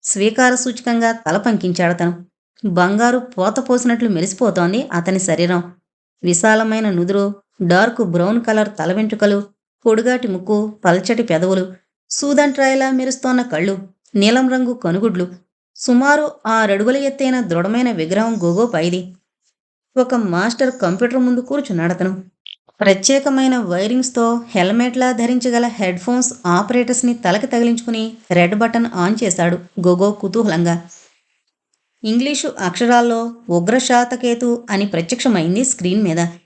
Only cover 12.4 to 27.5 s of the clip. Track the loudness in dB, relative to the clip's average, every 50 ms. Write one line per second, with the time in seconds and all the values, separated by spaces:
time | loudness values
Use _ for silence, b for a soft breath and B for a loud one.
12.4 | 2 2 2 2 0 2 2 2 0 0 0 -2 -2 -2 -6 -4 -2 0 0 0
13.4 | 0 -2 -4 -2 -2 -2 -2 -4 -8 -16 _ _ _ _ _ 2 2 4 4 4
14.4 | 2 2 0 0 -2 -2 -4 -4 -2 -2 -2 0 0 0 0 -2 -4 -6 -8 -18
15.4 | _ _ _ _ _ _ _ -10 -2 0 2 2 4 4 4 4 2 -2 -6 -6
16.4 | _ -2 0 2 2 2 2 2 2 0 0 0 0 -2 -2 -2 -2 0 0 -2
17.4 | -2 -2 -2 -2 0 0 0 0 0 0 -2 -2 -2 -2 0 0 0 0 -2 0
18.4 | 0 0 2 2 0 0 0 -2 -2 -2 -2 -4 -6 -10 -16 _ _ _ _ _
19.4 | _ _ _ _ _ _ _ _ _ _ _ -2 0 2 0 -2 0 0 0 0
20.4 | 0 0 0 0 -2 -2 0 -2 -2 -2 0 0 -2 -2 0 0 0 2 0 -2
21.4 | -2 -2 -4 -4 -4 -2 -4 -2 0 -2 -2 -2 -2 -4 -4 -6 -12 -18 _ _
22.4 | _ -20 -20 _ _ _ _ _ 2 2 2 2 2 2 2 2 2 0 0 2
23.4 | 2 2 0 0 -2 -2 -2 -2 -2 0 0 0 -2 -2 -2 0 0 0 0 -2
24.4 | -4 -4 -2 0 2 2 2 2 0 0 0 0 0 0 0 0 0 0 0 0
25.4 | 0 0 0 0 0 -2 -2 -2 -4 -2 -2 -4 -2 -2 0 0 0 -2 -4 -6
26.4 | -2 0 2 2 2 2 0 0 0 0 -2 0 0 0 -2 0 0 0 0 0
27.4 | 0 -2